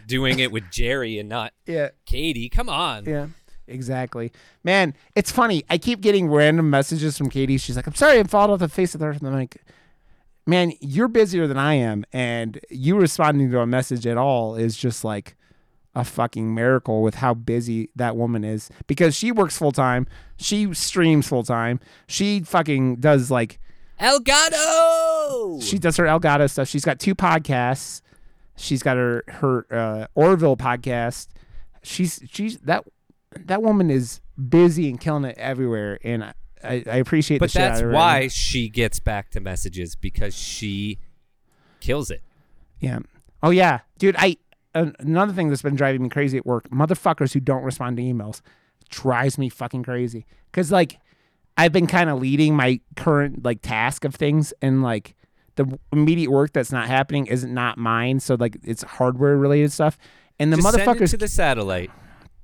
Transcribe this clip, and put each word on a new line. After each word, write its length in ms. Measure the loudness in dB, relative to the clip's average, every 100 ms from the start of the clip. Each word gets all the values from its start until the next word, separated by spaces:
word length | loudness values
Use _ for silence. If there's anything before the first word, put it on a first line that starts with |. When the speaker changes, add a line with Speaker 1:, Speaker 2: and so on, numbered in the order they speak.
| -6
Speaker 1:
doing 320 | -2 0 0
it 140 | -2
with 180 | -4 -6
Jerry 480 | -4 -2 -2 -4 -8
and 100 | -8
not 240 | -8 -8 -12 -8
Speaker 2:
Yeah. 220 | -6 -6 -6 -6
Speaker 1:
Katie. 420 | -4 -4 -4 -2
Come 200 | -2 -2
on. 360 | -2 -4 -6
Speaker 2:
Yeah. 220 | -6 -6 -8 -14 _ -20 -14
Exactly. 640 | -10 -6 -6 -6 -8 -10 -12 _ _
Man, 300 | 0 2 2 -4 _
it's 160 | -4 -2
funny. 320 | 2 2 0 -2
I 80 | -2
keep 220 | -2 0
getting 280 | 2 2 4
random 400 | 4 6 4 4
messages 460 | 2 2 -2 -2 -2
from 100 | -4
Katie. 260 | -2 0 0
She's 180 | -2 -6
like, 100 | -6
"I'm 80 |
sorry, 240 | 2 6 6
I'm 80 | 4
falling 240 | 4 4
off 60 | 2
the 80 | 0
face 260 | 0 -2
of 60 | -2
the 60 | -6
earth." 120 | -4
And 100 | -4
I'm 60 |
like, 280 | -4 -4 -10 _ _ _ _ _ _ _ _ 0
"Man, 260 | 2 2 -2
you're 280 | -4 0 2
busier 380 | 4 2 2 0
than 120 | 0
I 160 | 2
am, 300 | 2 2 -2 -6
and 460 | -4 -4 -4 -6 -10 -14
you 260 | -4 0 4
responding 520 | 2 2 2 2 2
to 100 | 0
a 60 | 0
message 400 | 0 -2 -4 -2
at 100 | 0
all 400 | 2 0 -2 -2
is 200 | -4 -2
just, 280 | -4 -4
like, 320 | -6 -6 -10 -20 _ _ _ _ _
a 100 | -8
fucking 500 | -6 -4 -4 -2 -4
miracle 480 | 0 2 2 0 0
with 140 | 0 0
how 180 | -2
busy 560 | -2 -2 -2 -2 -4 -6 -4
that 200 | -4 -2
woman 280 | -2 -2
is." 260 | -4 -6 -10 -10 -4
Because 280 | 2 2
she 160 | 2 0
works 260 | 0 0 0
full-time, 480 | -2 0 0 0 -4 -8 -20 -10
she 360 | -4 -2 -2
streams 540 | -4 -4 2 4 4 2
full-time, 520 | -2 -2 -2 -2 -4 -8 -20 -10
she 340 | -4 -2 -2
fucking 560 | 0 0 2 0 0 2
does, 340 | 4 4 4
like, 280 | 0 -2 -8 -18 -20 -18 -2
Speaker 1:
Elgato! 1600 | 0 2 4 4 4 2 2 4 4 2 0 0 -2 -4 -6 -6
Speaker 2:
she 160 | -4 0
does 180 | 0 2
her 80 |
Elgato 440 | 2 4 4 4 2
stuff. 180 | 0 -4
She's 160 | -2
got 140 | -2 -2
two 140 | -2
podcasts. 880 | 0 2 2 0 0 0 -2 -6 -16 -18 _ -20 -20 -20 -14
She's 260 | -4 -2
got 140 | 0 0
her, 280 | 0 -2 -6
her, 380 | -2 0 0 -2
uh, 360 | -4 -2 -4 -4
Orville 420 | 4 4 6 4 2
podcast. 720 | 0 -2 -2 -2 -4 -6 -14 -20 -18 -16 -16 -18
She's, 380 | -10 -4 -2 -4 -12
she's, 280 | -8 -8 -6
that, 260 | -4 -4 -6 _ _ _ _ -14 -4
that 160 | 0
woman 280 | 2 4 4
is 300 | 2 -2 -8 -16 -10 2
busy 400 | 6 6 4 -2
and 120 | -4
killing 240 | -4 -2
it 120 | -4 -6
everywhere, 600 | -6 -4 -2 -2 -4 -6
and 220 | -6 -6
I, 80 | -6 -12 -18 -14
I, 220 | -8 -6 -2
I 60 | -2
appreciate 420 | 2 2 2 2
Speaker 1:
But 80 | 2
Speaker 2:
the 60 | 2
shit 40 |
out 60 | 2
Speaker 1:
that's 120 | 2
Speaker 2:
of 60 | 2
her. 60 |
Speaker 1:
why 360 | 4 4 4 0
she 400 | -2 0 0 -2
gets 300 | 0 0 -2
back 300 | -4 -4 -4
to 100 | -6
messages, 540 | -4 -6 -6 -8 -10
because 400 | -8 -4 -2 -2
she 640 | -4 -10 -8 -6 -4 -6 -8 -14 _ _ _ _ _ _ _
kills 300 | -2 -2 -4
it. 120 | -10 -14 _ _ -20 _ -8
Speaker 2:
Yeah. 180 | -6 -6 -10 _ _ _
Oh, 80 | 2
yeah. 300 | 6 4 2 -6 0
Dude, 180 | 0 4
I, 180 | 2 0 _ _ _
an-, 200 | -2 -2 -2
another 340 | -2 0 0
thing 160 | 0 -2
that's 140 | -2
been 140 | -2 0
driving 260 | 0 0
me 60 | -2
crazy 280 | -2 -2 -2
at 80 | -2
work, 220 | -4 -2
motherfuckers 640 | -2 0 0 0 0 0
who 80 | 0
don't 220 | -2 -2
respond 340 | -4 -6 -6 -4
to 60 |
emails 380 | -4 -4 -6 -12 _ _ _ _ _
drives 480 | -4 0 2 0 -2
me 100 | -4
fucking 360 | -6 -10 -8
crazy. 420 | -6 -4 -6 -8 -16 _ _
'Cause, 200 | -4 2
like, 260 | 2 2 -4 _ _ _ _ _ 2
I've 160 | 4
been 140 | 4 4
kinda 280 | 2 2 0
leading 380 | 0 2 4 4
my 240 | 2 0 -4 -4
current, 480 | 0 2 0 -2
like, 180 | -4 -4
task 420 | -4 -2 -2 -2
of 100 | -6 -2
things, 360 | 0 2 0 -2
and, 200 | 0 2
like, 320 | 0 -2 -8 _ _ _ _ -4
the 80 |
w-, 140 | -4 -6 -2
immediate 380 | 2 2 2 2
work 220 | 2 2
that's 180 | -2 -2
not 140 | -4 0
happening 400 | 0 0 -2 -2
is 180 | -4
not 340 | -4 -4 -4 -4
mine, 420 | -2 0 0 -2
so, 160 | -2 0
like, 180 | -2 -4
it's 180 | -8 -10
hardware-related 840 | -8 -2 -2 2 2 4 4 4 2
stuff. 260 | 2 -2 -2 _ _ _ -2
And 140 | 2
the 40 | 4
Speaker 1:
Just 140 | 4
send 120 | 4
it 40 | 4
Speaker 2:
motherfuckers 240 | 2 2
Speaker 1:
to 60 | 0
the 100 | 0
satellite. 600 | 2 2 0 -2 -4 -6 -14 -20 -20 -20 -20